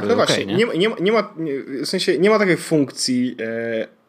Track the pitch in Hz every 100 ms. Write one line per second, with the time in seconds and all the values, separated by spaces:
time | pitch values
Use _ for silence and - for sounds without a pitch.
0 | 208 214 208 127 101 107 233 160 208 214
1 | 180 220 202 156 160 139 - 135 - 190
2 | - 139 196 214 196 160 - 160 135 -
3 | - 123 127 123 113 113 117 113 - _